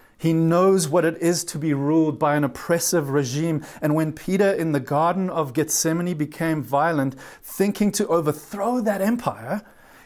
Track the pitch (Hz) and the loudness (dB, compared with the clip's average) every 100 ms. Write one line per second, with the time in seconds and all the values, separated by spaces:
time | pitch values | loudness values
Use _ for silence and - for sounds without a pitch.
0 | - - 165 165 165 170 190 190 156 175 | -20 -4 0 4 4 4 4 4 2 2
1 | 165 165 170 170 - 151 156 139 143 160 | 2 2 0 0 -2 -4 -2 0 2 2
2 | 156 123 151 147 143 - - 170 - 175 | 2 2 2 2 0 -2 -2 0 0 0
3 | 139 143 127 143 170 156 - - 151 156 | 0 0 0 -2 -2 -2 -6 -4 0 0
4 | 156 156 - 190 202 196 165 147 127 147 | 0 -4 -2 2 2 2 0 -2 0 0
5 | 165 185 180 160 147 123 151 - 160 165 | 2 0 -2 -2 -2 -2 -2 0 0 0
6 | 175 156 147 - 165 156 113 139 165 151 | -2 -2 -4 -4 -2 -2 0 0 2 2
7 | 135 - - - - - 202 202 208 202 | -2 -4 -14 -18 -8 -2 0 2 0 0
8 | 208 170 151 147 - 202 214 247 214 196 | 0 2 0 -2 -6 -4 -2 0 0 0
9 | 202 240 - - 117 208 - - - - | 0 0 -2 -6 -6 -6 -8 -20 -20 -20